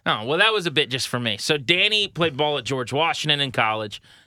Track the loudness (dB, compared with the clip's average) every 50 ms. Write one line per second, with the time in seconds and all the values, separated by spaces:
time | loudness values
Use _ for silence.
0 | _ -2 -2 -2 0 -2 2 4 4 4 4 2 -2 0 0 0 0 0 -2 -4
1 | -4 -4 -4 -2 -2 -2 -4 -4 0 0 0 0 2 2 2 4 4 2 2 0
2 | -2 -2 -2 -2 -2 -2 0 0 0 0 0 -2 -2 -2 -2 -2 -2 -2 0 0
3 | 2 2 0 -2 0 0 0 0 0 -2 0 0 2 2 2 -2 -4 -6 -8 -14
4 | -18 -20 -20 -20 _